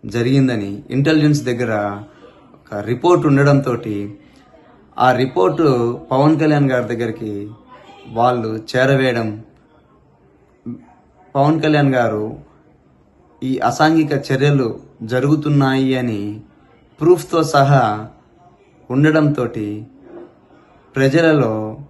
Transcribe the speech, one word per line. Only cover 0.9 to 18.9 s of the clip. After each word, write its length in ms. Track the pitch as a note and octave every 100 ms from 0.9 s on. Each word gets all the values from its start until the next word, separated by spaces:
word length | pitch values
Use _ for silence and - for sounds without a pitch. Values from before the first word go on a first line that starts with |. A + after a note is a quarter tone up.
| B2+ D3 D#3+ D3+ D3
దగ్గర 580 | B2+ A#2+ A#2+ G#2+ G2+ G2+ G#2+ - - - _
ఒక 220 | - _ G#2
రిపోర్ట్ 500 | G2+ B2+ F3 E3+ D3
ఉండడంతోటి 920 | C#3 C#3 C#3 B2+ A#2 A2 G2+ G2+ - - _ _ - - - _ -
ఆ 120 | B2+
రిపోర్టు 880 | B2 C3+ F3+ F#3 D3+ D#3 B2 A#2 B2 -
పవన్ 280 | C3 D3 D#3
కళ్యాణ్ 320 | D#3 D3 C#3
గారి 240 | B2+ A2 A#2
దగ్గరికి 540 | A#2 G#2+ A2 G2+ G#2+ A2 - - - - -
వాళ్ళు 480 | A2+ B2 B2 A2+ A2 A2 B2+
చేరవేయడం, 680 | C3+ C#3 C3 A#2 A2 G#2+ - _ _ _ _ _ _ _ _ _ _ _ A#2 A#2+ - _ _ _ _ C#3
పవన్ 260 | D3 D#3+
కళ్యాణ్ 340 | D#3 D3+ C#3+ C3
గారు 420 | A#2 G#2+ G#2+ C#3+ - _ _ _ _ _ _ _ _ _
ఈ 140 | C3 B2+
అసాంఘిక 760 | A#2 A#2+ D#3 D#3+ D3+ C#3 -
చర్యలు 480 | C3 C#3+ C#3+ A#2+ - - _
జరుగుతున్నాయి 920 | A2 B2+ C#3 D3+ D3+ C#3+ C3+ C3 C3+ C3
అని 420 | B2 G#2 G#2 G#2+ - _ _ _ _ _
ప్రూఫ్‌తో 420 | E3 F3+ - E3
సహా 640 | D3+ C#3+ C#3 C#3 A2+ G#2+ A2 - _ _ - _ _ _ _